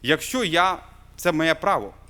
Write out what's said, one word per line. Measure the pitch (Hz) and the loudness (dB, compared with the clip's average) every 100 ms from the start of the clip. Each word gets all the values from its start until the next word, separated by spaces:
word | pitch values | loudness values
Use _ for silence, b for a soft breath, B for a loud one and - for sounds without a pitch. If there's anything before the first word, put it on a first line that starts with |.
Якщо | 117 156 - 254 | 0 -2 -2 -4
я, | 208 170 185 175 - - - - | 0 2 2 0 -10 -20 -20 -4
це | 175 | -2
моє | 156 160 160 | 0 0 2
право | 190 170 101 - | 0 0 -4 -16